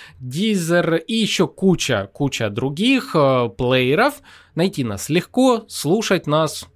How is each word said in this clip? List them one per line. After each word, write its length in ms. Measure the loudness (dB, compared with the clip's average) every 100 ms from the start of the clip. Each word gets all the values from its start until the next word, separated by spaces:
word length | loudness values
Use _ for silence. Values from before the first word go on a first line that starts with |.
| -20 -16
Deezer 800 | -10 -4 0 0 2 2 2 0
и 140 | -2
еще 340 | -2 0 0 -2
куча, 640 | 0 2 2 0 -2 -4
куча 380 | -4 -4 -2 -4
других, 640 | -2 -4 0 0 0 0 2
э, 340 | 2 2 0 -2
плееров. 580 | 0 2 2 2 0 -2 -16 -20 _ -2
Найти 280 | -2 -2
нас 260 | -4 -6 -2
легко, 540 | -2 -2 2 2 2 -4
слушать 580 | -6 0 0 0 -2 0
нас 400 | 0 0 -4 -16